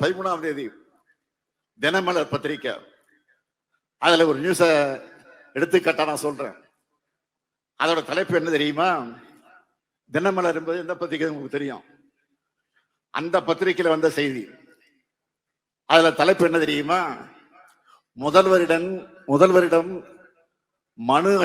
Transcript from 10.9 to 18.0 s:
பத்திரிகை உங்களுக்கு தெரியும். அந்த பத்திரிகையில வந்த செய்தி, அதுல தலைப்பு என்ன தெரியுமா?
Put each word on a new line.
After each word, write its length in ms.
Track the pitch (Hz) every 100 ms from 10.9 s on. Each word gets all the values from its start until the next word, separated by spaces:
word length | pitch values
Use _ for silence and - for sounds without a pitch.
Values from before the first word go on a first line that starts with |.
| 175
பத்திரிகை 260 | 175 160 160
உங்களுக்கு 280 | 147 131 143
தெரியும். 260 | 143 107 - _ _ _ _ _ _ _ _ _ _ _ _ -
அந்த 180 | 165 180 165
பத்திரிகையில 440 | 160 185 180 170
வந்த 160 | 156 160 139
செய்தி, 260 | 143 127 101 - _ _ _ _ _ _ _ _ _ _ _ _ -
அதுல 180 | 160 165 156
தலைப்பு 260 | 160 185 170
என்ன 100 | 165
தெரியுமா? 360 | 151 147 147 185 165 123 - - _ - _ _ _ _